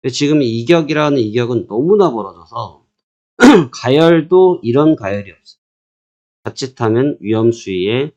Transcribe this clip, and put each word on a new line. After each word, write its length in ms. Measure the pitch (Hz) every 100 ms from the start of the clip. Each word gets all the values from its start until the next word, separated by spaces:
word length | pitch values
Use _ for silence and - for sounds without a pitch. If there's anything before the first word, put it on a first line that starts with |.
근데 100 | 135
지금 280 | 123 143 151
이격이라는 760 | 123 113 117 170 147 151 151 143
이격은 480 | 110 117 120 120 -
너무나 440 | 107 160 208 175
벌어져서 760 | 117 98 87 87 117 104 71 _ _ _ _ _ -
<clears throat> 340 | 247 226 131
가열도 920 | - 123 143 165 165 156 185 185 175
이런 320 | 117 127 156
가열이 360 | 156 98 101 98
없어요. 300 | 80 _ _ _ _ _ _ _ _ _ _
자칫하면 720 | 107 - 131 - 113 113 143 -
위험 320 | 101 110 117
수위에 640 | 117 - 92 95 123 151